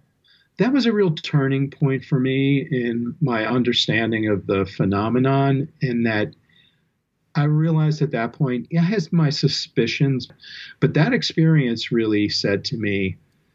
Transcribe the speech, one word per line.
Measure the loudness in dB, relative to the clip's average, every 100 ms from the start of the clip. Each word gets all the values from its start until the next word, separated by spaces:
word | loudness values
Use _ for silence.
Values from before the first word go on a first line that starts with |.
| _ _ _ _ _ -2
that | 0
was | 2
a | 2
real | 2 0
turning | 0 -2 0 0 0 -2
point | -2 -2 -2
for | -2 -2
me | 0 0 2 0 0
in | -2 -2 -4 -6 -2
my | -2 0 0
understanding | 0 2 0 0 0 0 0 0
of | -2 0
the | -2 -2
phenomenon, | -2 0 0 0 0 2 2 2 0 -4 -6
in | -4 0
that | 0 0 -4 -6 _ _ _ _ _ _ _ _ _
I | -2
realized | 2 2 2 2 0 0
at | -2
that | -2 -4
point, | -2 -2 -2 -2
yeah, | 0
I |
had | 0 0 0
my | 0 2
suspicions, | 2 0 -2 -4 -2 -2 0 0 0 -6 -16 -20 -18 -20 -2
but | 0
that | 2 2
experience | 0 -2 2 4 4 2 -2 -2
really | -2 2 2 0
said | -2 -2 -2 -2
to | -6
me, | -4 -2 -4 -6 _ _ _